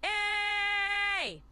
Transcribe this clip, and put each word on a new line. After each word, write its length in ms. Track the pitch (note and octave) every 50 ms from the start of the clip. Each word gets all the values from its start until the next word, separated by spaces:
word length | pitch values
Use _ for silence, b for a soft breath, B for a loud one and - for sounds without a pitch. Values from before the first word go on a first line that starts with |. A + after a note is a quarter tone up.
A. 1400 | - F#4 G#4 G#4 G#4 G#4 G#4 G#4 G#4 G#4 G#4 G#4 G4+ G4+ G#4 G4+ G4+ G4 G4+ G4+ G4+ G4+ G4+ F#4+ E4 A#3+ F3 D#3 - -